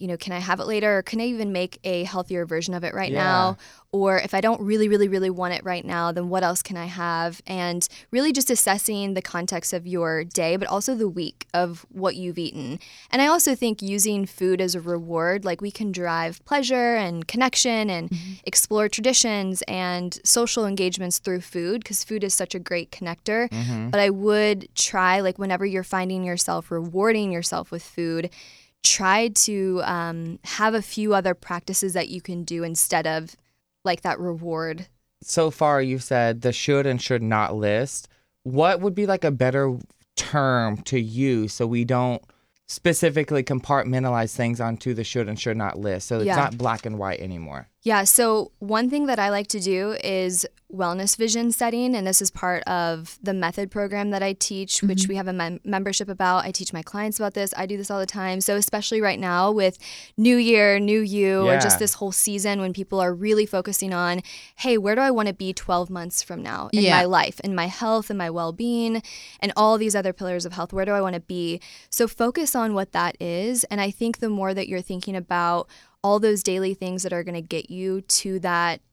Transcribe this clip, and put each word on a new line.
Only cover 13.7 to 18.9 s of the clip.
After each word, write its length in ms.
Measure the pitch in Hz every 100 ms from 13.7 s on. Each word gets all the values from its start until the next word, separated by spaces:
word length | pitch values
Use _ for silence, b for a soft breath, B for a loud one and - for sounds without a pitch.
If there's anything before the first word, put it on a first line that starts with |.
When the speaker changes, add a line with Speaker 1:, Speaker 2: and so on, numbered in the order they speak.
| 214
Speaker 1:
using 440 | 196 202 208 208 196
food 340 | - 185 180
as 160 | 185 175
a 60 |
reward, 640 | 165 175 165 165 165 196 190
like, 160 | 170
we 100 | 202
can 220 | - 214
drive 500 | 180 175 165 165 175
pleasure 520 | - 285 247 254 240 233
and 280 | 190 170 165
connection 640 | 226 262 - 254 226 214
and 200 | 175 165
Speaker 3:
Mm-hmm. 240 | 175 180 190
Speaker 1:
explore 460 | - - - 214
traditions 720 | 208